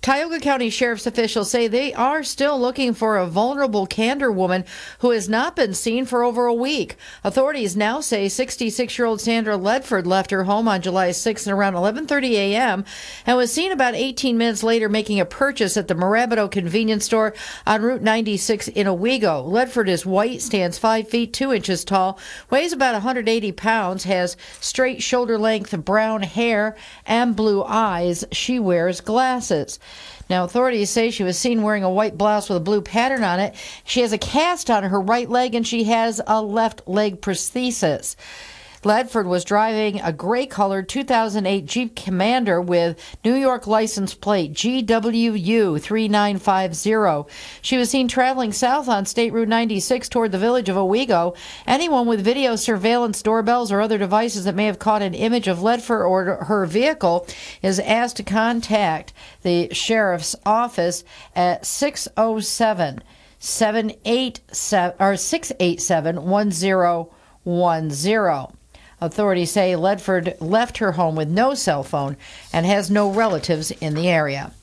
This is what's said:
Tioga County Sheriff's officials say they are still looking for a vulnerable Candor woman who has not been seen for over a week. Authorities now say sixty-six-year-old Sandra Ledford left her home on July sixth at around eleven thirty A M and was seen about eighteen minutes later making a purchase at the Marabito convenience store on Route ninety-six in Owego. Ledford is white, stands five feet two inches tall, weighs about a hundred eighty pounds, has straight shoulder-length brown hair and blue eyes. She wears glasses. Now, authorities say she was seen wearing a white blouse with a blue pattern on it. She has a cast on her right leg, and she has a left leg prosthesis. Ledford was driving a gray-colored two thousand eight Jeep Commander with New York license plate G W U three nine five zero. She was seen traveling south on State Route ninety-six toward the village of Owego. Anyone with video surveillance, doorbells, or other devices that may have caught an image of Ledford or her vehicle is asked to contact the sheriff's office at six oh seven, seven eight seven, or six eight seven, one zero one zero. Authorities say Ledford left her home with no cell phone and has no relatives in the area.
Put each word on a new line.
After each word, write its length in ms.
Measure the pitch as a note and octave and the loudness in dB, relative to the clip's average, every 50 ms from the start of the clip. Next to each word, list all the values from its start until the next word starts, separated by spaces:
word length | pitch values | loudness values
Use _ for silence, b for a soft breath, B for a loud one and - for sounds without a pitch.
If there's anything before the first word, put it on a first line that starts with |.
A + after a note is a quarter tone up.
Tioga 400 | - - C4+ C#4 D#4 E4+ D#4+ E4 | 2 2 2 2 2 -2 -4 -4
County 280 | - C#4+ C#4 C4 B3 A3+ | 0 0 0 2 0 -2
Sheriff's 380 | A3 - B3+ A#3+ A#3 G3+ - A#3+ | 0 0 0 0 0 -2 -4 -4
officials 420 | A3 - A3+ A3 - A3+ G3+ G3+ | -2 0 -2 0 0 -2 -2 0
say 200 | - A#3+ A#3 A3+ | 0 0 0 2
they 240 | G#3 A#3+ C#4 C#4+ - | 0 0 -2 -2 -2
are 300 | - A#3 C4+ D4 D#4 D4 | 0 0 0 0 -2 -4
still 360 | - - - C#4 C#4+ D4 C4+ | -6 -4 -2 0 0 0 0
looking 340 | A#3+ B3 B3+ C4 C4+ B3 A3+ | 0 -2 0 0 0 -2 0
for 220 | - A3+ A3 G#3+ | 0 0 0 2
a 100 | G3+ F3+ | 2 0
vulnerable 640 | F3 D#3+ F#3+ G#3+ B3 C#4+ C#4 C#4+ C4 G#3 G#3 G3 F#3+ | 0 0 0 0 0 0 0 0 0 0 0 -2 -2
Candor 460 | - - A3 A3+ C4+ C#4+ C#4 B3+ G#3+ | -2 -2 0 0 0 0 0 0 0
woman 320 | F#3 F#3 F3+ F3+ F#3 F#3 B B B B B B B | 2 2 2 0 0 -2 B B B B B B B
who 120 | - B3 | 2 2
has 180 | A#3+ A3+ F#3+ F#3 | 2 2 0 0
not 260 | G#3+ A3 C4 E4 E4+ | 0 0 0 -2 0
been 180 | - C#4 G#3 F#3 | 0 0 0 0
seen 320 | - - A#3 A3+ B3 C4 | -4 -2 -2 -2 -2 -2
for 200 | B3 B3 A#3+ A#3+ | 0 0 0 2
over 200 | B3 A#3 A#3 B3 | 2 2 2 0
a 80 | A#3+ A#3 | 2 2
week. 440 | A#3 A#3+ C4+ D#4 C#4 F3+ - - B B B B B B | 0 0 -2 -2 -2 -4 -6 -8 B B B B B B
Authorities 540 | G3 - C4+ C4 C#4+ D4+ C#4 A#3 G3 F3 G#3 | -2 2 2 2 2 2 0 -2 -2 0 0
now 240 | G#3 G#3+ A#3 D4+ | 0 0 0 -2
say 260 | D4+ - A#3+ G#3 G3 G3 | -2 -2 -2 0 0 -2
sixty-six-year-old 920 | G3 - B3 A#3+ - - A#3+ A3+ A3 - B3 A#3 - - A#3+ A#3 A3 G#3 | 0 -2 -4 -4 -2 -4 -4 -4 0 -2 -4 -4 0 -2 0 0 0 0
Sandra 360 | - A3+ A#3 A3+ A3+ G#3+ G#3 G3 | 0 0 0 0 0 0 -2 0
Ledford 480 | F#3 G3+ A3+ C4+ C4+ - B3 G3 F3 | 0 0 0 0 0 0 -2 0 0
left 260 | F3 F#3 F#3+ F#3 - | 2 0 0 0 0
her 120 | G3+ F#3+ F#3 | 0 -2 2
home 240 | F#3 G3+ G#3 A3+ A3+ | 2 2 2 2 2
on 140 | G3+ F#3+ | 0 0
July 300 | F3 F#3 F3+ F#3+ F#3 F3 | -2 -2 0 2 2 0
sixth 360 | F3 - - A#3 G#3+ A3 - G3+ | 0 -2 -2 -2 -2 -2 -2 -2
at 60 | G3+ | 0
around 220 | G3 G3+ G3 F#3+ | 2 2 0 2
eleven 300 | F3 F3+ G3+ G#3+ A#3+ D#4+ | 2 0 0 0 -2 -4
thirty 300 | C#4 D4 C#4+ C4 C4 A#3 | 0 0 0 2 2 2
A 180 | G#3 G3 G3 G3+ | 2 2 2 2
M 300 | A3 B3+ B3 G3 F#3 G3 B B B B B B B B | 2 2 2 0 -2 -4 B B B B B B B B
and 120 | - B3 B3+ | 0 2 2
was 160 | B3 A#3+ - | 2 0 0
seen 180 | D4+ E4+ F#4+ | -2 -2 -2
about 240 | F#4 C#4 C4 B3 A3+ | 0 2 0 0 2
eighteen 420 | A#3 A#3+ C4+ B3 - - C4 A#3+ A3+ | 0 -2 -2 -2 -2 0 0 2 2
minutes 240 | A#3 A#3 A3+ A3 | 2 2 0 0
later 280 | - A3+ A#3 A#3 A3 G#3+ | 0 2 2 2 2 2
making 320 | G#3 A3 G#3+ G#3+ G#3+ G3+ | 0 0 0 0 0 0
a 40 | F3+ | 0
purchase 520 | F3+ - - C4+ C#4 C#4 - A3+ F#3+ F3 A3 | 0 0 0 0 0 2 0 0 0 0 -2
at 100 | G3 - | 0 0
the 80 | F3+ | 0
Marabito 560 | D#3+ F3+ F#3+ G#3 A3+ A#3+ A#3+ A#3 A3 G#3 F#3+ | 0 2 2 2 2 2 2 2 0 0 0
convenience 540 | - G3+ F3+ E3+ E3 G#3+ A3+ G#3+ A3 G#3 G3+ | -2 -4 -4 0 0 0 2 2 0 0 0
store 280 | - - A3 A3 G#3+ G#3+ B B B B B B | 0 2 2 2 2 -2 B B B B B B
on 160 | - G#3 A3 | 0 0 2
Route 200 | G#3 A#3 B3+ A#3+ | 2 0 -2 0
ninety-six 680 | - A3 A3 A3+ A3+ G#3+ G#3 F#3 - - A3+ G#3+ - - | 2 2 2 2 0 0 -2 -2 0 -2 -2 -2 -2 -6
in 200 | - - G3+ G3 | -2 0 0 0
Owego. 640 | F#3+ F3 F#3+ A#3 C4 C4 G#3+ F#3+ D#3+ C#3+ B2+ D3+ | 0 0 2 0 0 2 2 2 0 0 -2 0
Ledford 380 | F#3 A3+ B3+ A#3+ A#3+ B3 A3 F#3+ | 0 0 0 0 0 0 0 2
is 180 | F#3 E3 - | 0 0 0
white, 360 | F#3 F#3 F#3+ G#3 A#3 B3+ - | 0 2 2 2 2 -2 -6
stands 360 | - A#3+ - G3+ F#3 F3 E3 - | -6 -2 0 0 0 0 -2 0
five 300 | - A3 A3 A3+ A3 A3 | 0 2 2 2 0 -2
feet 240 | - A#3 A#3 A3+ | -2 -2 -2 -2
two 220 | - - C4+ C4+ B3+ | -2 -2 0 0 0
inches 320 | G#3 F3 - F#3+ E3+ - | 0 0 -2 -2 -2 -2
tall, 340 | - G3 F#3+ F#3 F#3 F#3+ B B B B B B B | 0 0 2 2 0 -2 B B B B B B B
weighs 240 | - C4+ D#4+ F4 E4 | 0 0 2 0 0
about 220 | C4+ C4+ B3+ A#3 | 0 0 0 2
a 40 | G#3 | 0
hundred 300 | G3 B3 C4 B3 A3 A3 | -2 -2 -2 0 0 0
eighty 240 | A3+ A#3 G#3 G#3 E3+ | 0 0 0 -4 -6
pounds, 500 | - - A3 A3+ A3+ G#3 F3+ F#3 F#3+ - | -2 0 0 2 2 0 -2 -2 -4 -2
has 320 | F3+ G3 F#3 F3+ F3+ F3+ B B B B B | 0 0 0 0 -2 -4 B B B B B
straight 420 | - - - - C4 B3+ B3+ - | -10 -8 0 0 0 0 0 -4
shoulder-length 840 | A3+ - - B3 B3 A3 A3+ G#3+ G#3+ A3 A3 G#3+ G3+ - - F3 D3 | -4 0 0 0 2 2 0 0 2 2 0 0 -2 -4 -6 -6 -2
brown 380 | - F#3+ G#3+ A3 A3 A3 G#3+ G3 | 2 2 2 2 2 0 -2 -4
hair 520 | F3 - G3+ A#3 A#3 A3+ G#3 G#3 A3 G#3+ B B B B B B | -4 -2 -2 0 2 2 2 0 -2 -4 B B B B B B
and 320 | - G#3+ A#3 B3 A#3+ A3 G3 | 0 0 2 2 2 2 2
blue 260 | A3 A3 G3+ G3 - | 2 2 2 2 0
eyes. 600 | - - A3 A3+ G#3+ F#3 F3 F3 F3+ F3 E3+ - - - | 0 0 0 2 2 0 0 0 0 0 -2 -4 -8 -6
She 260 | - - - B3 B3+ | -6 -2 -2 -2 0
wears 400 | A3 F#3 F3+ F3 E3 F3+ F3+ F3 | 2 2 2 2 2 0 -2 -2
glasses. 800 | - - G#3+ A#3+ C4 C4 B3+ B3 A#3 - F#3 D3+ C3+ - - - B B B B B B B B B B | -4 -2 0 2 2 2 0 -2 -2 0 0 0 0 -4 -8 -16 B B B B B B B B B B
Now, 160 | F#3 F#3 F3+ | 0 0 0
authorities 460 | F3 - A#3+ B3+ C4 B3 A3 G3+ F#3+ | 0 0 2 2 2 2 0 0 0
say 220 | - A#3 A3+ A#3 | 0 0 0 0
she 120 | A3+ - G3+ | 0 0 -2
was 140 | F3+ F3+ F3 | -2 0 0
seen 240 | - B3+ A#3+ A3+ | 0 0 2 2
wearing 220 | G#3+ G#3 G#3+ G#3 G3 | 2 2 0 0 0
a 60 | F#3 | 0
white 260 | F#3 G3 G#3+ G#3+ - D#3+ | 2 2 0 0 0 0
blouse 320 | G3+ G#3+ G#3+ G#3 G3+ - | 2 2 2 2 0 0
with 80 | G3+ F3 | -2 -2
a 40 | |
blue 200 | D#3+ F3+ G#3+ G#3 | 0 2 0 0
pattern 420 | - - - A3 A#3 C4 C4+ C4 A3 | 0 0 0 0 2 2 0 0 0
on 160 | F#3+ F3 F3+ | 0 2 0
it. 140 | G3 G3+ B B B B B B B | 0 -2 B B B B B B B
She 180 | - - B3+ | -4 0 0
has 100 | A#3+ A#3 | 2 2
a 60 | G#3 G#3+ | 0 -2
cast 540 | - - - C4+ D#4 F4 F4+ - - - | -4 0 0 2 2 2 0 -2 0 0
on 100 | A#3+ G#3 | 0 2
her 180 | F#3+ F#3+ F#3+ G3+ | 2 2 0 0
right 300 | F#3+ F#3+ A3+ A#3+ A#3+ - | 2 2 0 0 0 0
leg, 240 | A#3 B3 B3+ B3+ A3 | 0 0 0 2 0
and 140 | A#3 A#3 A3+ | -2 -2 0
she 160 | A#3+ A#3 A3+ | 0 0 2
has 360 | G#3 A#3 A3+ A3+ A#3 A3 A3 - | 2 2 2 2 0 -2 -4 0
a 160 | - G#3+ A3 | 0 0 0
left 460 | A3 G#3 G3+ A3+ A3+ A3+ - - - - | 0 0 0 2 0 0 0 -4 -8 -2
leg 340 | F#3 G3+ G#3+ G#3 F#3+ - | 0 0 2 0 -2 -4
prosthesis. 920 | - G3+ F#3+ E3+ - - - B3 B3+ B3+ A#3 - - E3 D3 - - - - B B B B B B B B B B B B B - | -4 -4 -4 -2 -4 -4 -4 -2 -2 -2 -2 0 0 0 0 0 -4 -8 -10 B B B B B B B B B B B B B 0
Ledford 440 | G#3 G#3 A3+ B3+ A#3 - A3+ G3+ F3+ | 2 2 2 0 0 0 -2 0 2
was 180 | F3+ F3+ F3 | 0 -2 0
driving 560 | - G#3 G#3 G#3+ A3 A3 G#3+ G#3+ G#3+ G3 G#3 | 2 2 2 2 2 0 0 0 -2 -2 -2
a 100 | - F3 | -4 -4
gray-colored 800 | D#3+ C#3+ - F3+ A3+ A#3+ C#4 C4+ - - G3+ G3 G3 G3 F#3+ F#3+ | -4 -4 -2 -2 0 0 -2 -4 -2 0 0 0 0 -2 -4 -4
two 160 | - C4 C4+ | -4 -4 -2
thousand 400 | C#4 C4 A3+ A3+ A3 G3 G#3+ G3 | 0 2 2 2 0 0 -2 0
eight 200 | F#3 G3 G3 D#3+ | 0 0 0 -2
Jeep 300 | C#3+ - A#3 B3+ A3+ - | -4 -4 -4 -4 -4 -6
Commander 640 | - - F#3+ F#3 F3+ F#3+ A3 A#3+ B3+ A#3+ G#3 F3+ E3+ | -8 -6 -4 0 0 2 2 2 2 2 2 2 2
with 400 | F3+ F3+ F3+ F3 E3+ E3+ E3 B B B B B _ | 2 2 2 2 2 2 -2 B B B B B _
New 100 | G#3+ B3 | 2 2
York 320 | C4+ C4+ C4 B3+ B3+ B3+ | 4 4 2 0 0 0
license 480 | G3+ G#3+ G#3+ A3 A3 A3 G#3 G3 F#3 - | 2 2 2 2 2 -2 -4 -4 -4 -6
plate 380 | - - G3 G#3 G3 E3 D3 | -6 -2 0 2 2 0 -2
G 300 | D3+ - - A3 B3+ C4 | -4 -2 -2 0 0 0
W 500 | A#3+ G3+ A3+ A3+ G#3 A#3 A3+ A#3 A#3 A#3 | 0 2 2 2 2 0 0 2 2 2
U 480 | G#3+ G#3+ E3 F3+ A3 A#3 G#3+ F#3+ D#3 D3+ | 0 0 0 2 2 4 4 2 2 -2
three 300 | D3+ - G#3 A3 A3 G#3+ | -2 -2 -2 0 0 2
nine 280 | G#3 G#3 G#3 G#3 G3+ F#3+ | 2 2 2 2 0 0
five 380 | - - G3 F#3+ F#3+ F#3 E3 | 0 2 2 2 2 0 -4
zero. 520 | D3+ - G#3 A3 A3 G#3+ F#3 D#3 D3 D3 B B B B B B B | -4 -2 0 2 4 4 2 2 0 -2 B B B B B B B
She 160 | B - C4 B3+ | B -2 0 2
was 120 | B3 A#3 | 2 2
seen 200 | - C4+ C4 A#3+ | 2 0 0 0
traveling 420 | - C4 B3 B3+ C4 B3+ B3+ A3 | 2 2 2 2 2 0 -2 -2
south 380 | G3+ - - A#3+ C4 D4 C#4+ B3 | -2 0 2 2 2 2 2 0
on 160 | A#3 G3+ G3 | 0 0 0
State 260 | - - - A#3 A#3 | -2 0 0 0 0
Route 160 | - A3+ A3+ G#3+ | 2 0 0 2
ninety-six 600 | A3 A3+ A#3 A3+ G#3+ G3 - - B3+ B3 A#3 - | 2 2 2 0 0 -2 0 0 0 0 0 -2
toward 240 | - B3 A3+ A3 F#3 | 0 0 0 2 0
the 40 | F#3 | 0
village 300 | F#3+ A#3 B3 B3+ A3+ F#3 | 2 2 2 2 0 0
of 80 | F#3 | 0
Owego. 580 | F#3+ G3 F#3 G3 A3+ C4+ A#3+ G#3 E3+ E3+ F3 F3 B B B B B B | 0 2 2 2 2 2 2 2 2 2 0 -2 B B B B B B
Anyone 420 | B - C4+ E4+ E4+ D4+ B3+ A#3+ A#3 | B 0 2 2 2 2 2 2 2
with 180 | A#3 G#3+ F#3+ | 0 2 2
video 320 | G#3+ A#3+ C#4 C#4 B3+ A#3 G#3 | 0 2 2 2 0 0 0
surveillance, 640 | - - A3+ G3 F3+ A3+ A#3 B3 A#3+ A3+ G#3 - | 0 -2 -2 0 2 2 2 2 2 0 -2 -2
doorbells, 500 | - G#3+ A3 A3+ A3 G#3+ A#3+ B3 A#3+ G#3 | 0 0 0 2 2 2 0 0 0 0
or 80 | G3 G3 | 0 0
other 180 | G#3+ G#3+ A3 G#3 | 2 2 0 0
devices 460 | G3+ F#3 F#3+ G#3+ A3 A#3+ - G3+ F3+ | 0 2 2 2 2 0 -4 -4 -4
that 100 | G3 F3+ | -2 0
may 120 | F#3 G#3+ | 0 0
have 140 | G#3+ G3 - | 0 -2 -2
caught 220 | - G#3+ G#3+ G#3 | 0 0 0 2
an 120 | G3+ F#3+ F3 | 0 -2 -2
image 340 | C#3 - A3+ A#3 B3 - G3 | -2 0 0 0 0 0 0
of 120 | F#3 E3+ | -2 0
Ledford 460 | F3+ A3 A#3+ B3 A3+ - A#3+ G#3+ F#3+ | 0 0 0 0 0 -2 -2 0 2
or 380 | F3+ F#3 F#3+ F#3 F3 F#3 - F3 | 2 2 2 0 0 -2 -4 -2
her 220 | D3 G#3+ G#3 F#3+ | -2 0 0 0
vehicle 600 | E3+ D#3 G#3+ B3 D4+ D#4 D#4 G3+ F3+ E3+ F3 F3 B B B B B B B | 0 0 0 2 2 0 2 0 2 2 0 -2 B B B B B B B
is 180 | - F#3+ F#3+ F#3 | -2 -2 0 0
asked 380 | - - G#3+ A#3 A#3+ A#3+ A3+ - | 0 0 0 0 0 -2 -4 -8
to 60 | G#3 | -6
contact 880 | - F#3+ A3 A3 A3+ A#3+ A#3 A3+ - G#3 G#3+ G#3 E3+ D#3+ D#3 - - B B B B B B - | -2 0 0 2 0 0 -2 -2 0 0 0 2 0 0 -2 -6 -12 B B B B B B -2
the 300 | F#3 F3 F3 E3+ - - | 0 0 0 0 -2 -4
sheriff's 600 | - - - A3 A3 G#3+ G3 F3+ E3+ D#3 - - - - | -6 -2 0 0 2 2 2 0 -2 -2 -6 -8 -4 -2
office 600 | G3+ G#3+ A3+ A#3+ A#3+ - - F3 F3 F3 - - B B B B B B F3+ | 0 0 2 0 -2 -2 -2 -2 0 -2 -4 -10 B B B B B B 0
at 280 | F3+ F3+ F3 - - | 2 2 0 -2 -4
six 440 | - - - C#4 C#4+ C#4+ - - - - - | -8 -4 -2 -2 -2 -2 -4 -10 -8 0 0
oh 240 | A3 A3+ A3 A3 | 0 2 2 -2
seven, 600 | G3+ - - - A#3 A3 G#3+ F3+ E3+ D3 C3 A#2+ b b b b b b b b | -2 -4 -2 0 0 0 2 0 -2 -2 -4 -8 b b b b b b b b
seven 540 | - - - - A3+ G#3+ G#3+ A3+ A3 G#3+ - - - | -8 -8 -2 0 0 2 2 0 0 -2 -4 -6 -2
eight 380 | G#3+ A#3 B3 C4 B3+ - - _ _ | 0 0 0 0 -2 -6 -10 _ _
seven, 420 | - - - - G#3+ F#3+ F3 F3+ F3+ - | -10 -8 -4 0 0 2 2 0 0 2
or 160 | F#3+ G3 G3+ | 2 2 2
six 380 | F3+ - - - E4 E4 - C4 - | 0 -2 -2 -2 -4 -4 -6 -4 0
eight 180 | F#3 F3 E3+ - | 0 0 0 0
seven, 460 | - - F#3 E3 D3 D#3+ E3+ E3+ C#3 | 0 0 0 2 2 0 -2 -2 -2
one 260 | F3 F#3+ G3+ G#3+ G#3 | 0 2 2 2 0
zero 640 | F#3 D#3+ F3+ G3 F#3+ F#3 F3+ F3 F3 E3+ E3 E3 b b b b b b b | 0 0 0 2 2 4 4 2 2 0 -4 -8 b b b b b b b
one 440 | F3+ F3 F3 F3+ F3 E3 D#3+ D#3+ D#3 | -2 0 2 2 2 2 2 -2 -4
zero. 640 | C#3+ C#3 D3 G3 G#3+ A3+ G#3 F3+ D#3 C#3 C3 - - - _ _ B B B B B B | -4 -2 0 0 2 2 2 2 0 0 -2 -10 -16 -20 _ _ B B B B B B
Authorities 500 | - E3 - - G#3 G3+ F#3+ F3+ F3 D#3+ | -6 -6 -2 0 2 2 2 2 0 0
say 220 | - G#3 F#3+ F#3 F3+ | 2 2 2 2 2
Ledford 640 | E3 D#3+ F#3+ G3+ G3 - - F#3+ F3+ E3+ F3 - - | 2 2 2 0 0 0 0 0 0 0 -2 -6 -4
left 380 | D#3+ D#3+ F#3+ A3 A#3+ A#3 - - | -4 0 2 2 2 0 -2 -2
her 160 | A3+ G3 E3+ | -2 -2 2
home 240 | D#3 F3+ E3 D#3+ D#3 | 2 0 0 0 -2
with 100 | D#3 D3 | -2 0
no 280 | E3+ G3 A#3 C4 C#4 | 2 2 2 2 2
cell 280 | B3+ - - - F#3+ F3 | 0 0 0 0 0 -2
phone 320 | - - D3+ C#3 C#3 C#3 B B B B B B B B | -4 -4 -4 -4 -4 -6 B B B B B B B B
and 120 | E3 E3 | 0 2
has 240 | F3+ G#3 G3+ G3+ E3 | 2 2 2 2 2
no 220 | G3+ G#3 G#3 G3+ | 2 2 2 2
relatives 580 | G3 G#3 A3+ A3 F#3 D#3 - - E3+ D#3 D#3 - | 2 2 2 2 0 -2 0 0 -2 0 0 -6
in 260 | - - - D#3 D3+ | -8 -6 -4 -4 -2
the 120 | D#3 E3+ F3+ | 0 2 2
area. 460 | F3 D#3+ D3+ C#3+ C#3 C#3 C#3 C#3 - - | 2 2 2 0 -2 -6 -8 -10 -14 -18